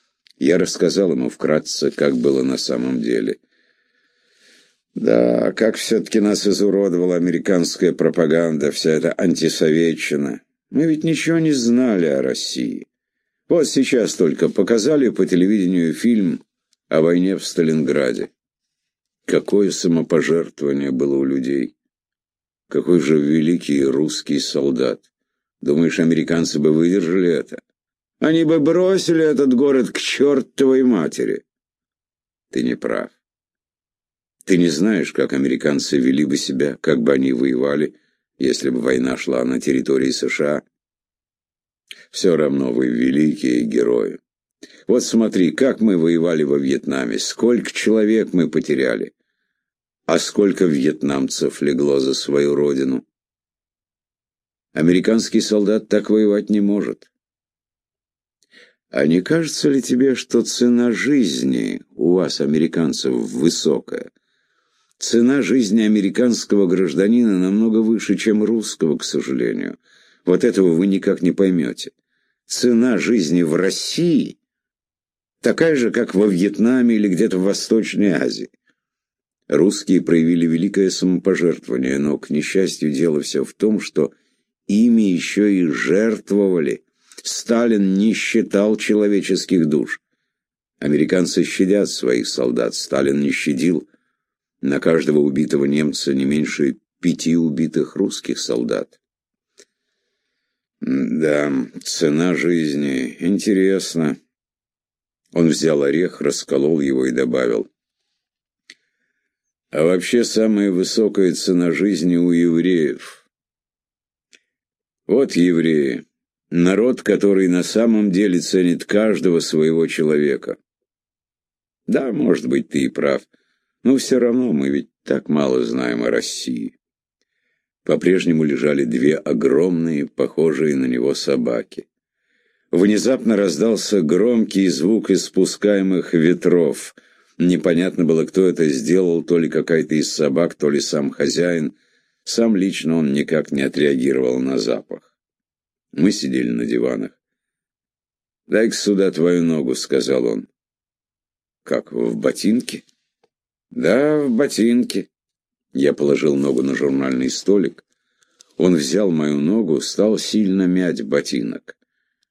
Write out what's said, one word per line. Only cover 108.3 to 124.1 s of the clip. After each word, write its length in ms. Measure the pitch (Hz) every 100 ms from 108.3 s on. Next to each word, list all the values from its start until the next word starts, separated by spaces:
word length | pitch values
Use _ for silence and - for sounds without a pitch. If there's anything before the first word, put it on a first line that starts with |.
| _ _ _ _ - _ _ _ _ _ _ _ _ _
"А 120 | 76
вообще 420 | 82 92 - 120
самая 460 | 113 107 110 104 101
высокая 640 | 90 90 - 107 101 92
цена 380 | 78 - 90 87
жизни 460 | 80 101 85 87 87
у 140 | 87
евреев. 960 | 85 85 82 87 87 73 - - - _ _ _ _ _ _ _ _ _ _ _ _ _ _ _ _ _ _ -
Вот 300 | 117 135 85
евреи. 720 | 90 85 82 78 67 60 - _ _ _ -
Народ, 520 | 87 90 98 123 120
который 460 | - 98 101 95 92
на 140 | 90
самом 480 | 87 107 117 107 104
деле 300 | 92 101 87
ценит 440 | 78 95 90 85
каждого 560 | - 101 110 90 92 85
своего 460 | - 80 78 80 80
человека. 720 | - 78 76 73 65 - - _ _ _ _ _ _ _ _ _ _ _ _ -
Да, 260 | - 135
может 340 | 107 110 78 62
быть, 220 | 67 -
ты 160 | 71
и 40 | 65
прав. 340 | - 69 65 - _ _ _ _ _
Но 140 | 120 131
все 220 | -